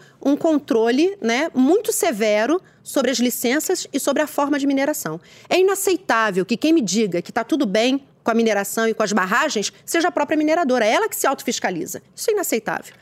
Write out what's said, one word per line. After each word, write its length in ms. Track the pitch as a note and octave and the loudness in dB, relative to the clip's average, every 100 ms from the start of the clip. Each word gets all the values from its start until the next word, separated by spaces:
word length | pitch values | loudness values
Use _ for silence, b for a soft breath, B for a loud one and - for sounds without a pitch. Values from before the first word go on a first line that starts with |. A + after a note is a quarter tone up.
| b b | b b
um 160 | C4+ C#4+ | -2 0
controle, 800 | E4 D4+ - A3+ A3+ B3 F4 G4 | 2 0 2 2 2 2 0 0
né, 300 | A3+ A#3 D#4+ | -2 -2 -2
muito 400 | - C4 F#4+ - | 2 4 4 2
severo 680 | - F4+ G#3+ G#3+ G#3 A#3 F4 b b | -2 -2 0 2 2 2 -2 b b
sobre 300 | - - B3+ | -6 -2 0
as 80 | B3 | 0
licenças 680 | B3 - A#3+ C#4 - F#4 - | 0 0 -2 0 0 -4 -4
e 60 | C#4 | -4
sobre 240 | - C4+ | -2 -2
a 40 | D4+ | -2
forma 300 | - C#4+ D4 | -2 -2 0
de 80 | C#4 | 0
mineração. 560 | C#4 C#4 D4+ D#3+ D#3+ B B B | 0 0 -4 -6 -10 B B B
É 120 | F4 | 2
inaceitável 840 | F#4+ F#4+ - F4+ - A#3 A3 F#3+ | 2 2 0 -2 0 0 0 0
que 140 | F3+ A#3+ | -2 0
quem 160 | D4+ | 2
me 80 | E4 | 2
diga 400 | G#3 G3 G#3+ E3+ | 2 0 0 -2
que 100 | F3 | -4
tá 120 | - | -6
tudo 240 | A3+ D#4 A#3 | -2 0 0
bem 340 | G#3+ A#3+ C4+ - _ | 2 2 0 -4 _
com 80 | - | -2
a 20 | |
mineração 560 | A3+ A3+ G3+ G3 - A3+ | 2 2 0 -2 -2 -2
e 40 | |
com 100 | G#3+ | 0
as 100 | G#3+ | 0
barragens 580 | G3+ F3+ A#3+ D4+ A3 G3 b - | 0 0 0 0 -2 -6 b -4
seja 240 | E4+ E4+ | 0 0
a 20 | |
própria 260 | E4 C#4+ D#4 | 0 0 0
mineradora, 480 | D4+ E4 E4 B3+ G#3+ | 2 2 2 2 2
ela 220 | C#4+ G#4+ | 2 0
que 80 | - | 0
se 100 | D#4+ | -2
autofiscaliza. 760 | C#4 - A3+ G#3 F3+ - - - | -2 -4 -4 -4 -4 -8 -12 -16
Isso 160 | - - | -6 -2
é 40 | |
inaceitável. 600 | G#4 E4 A#3 A3 E3 - b | -2 0 -4 -4 -6 -8 b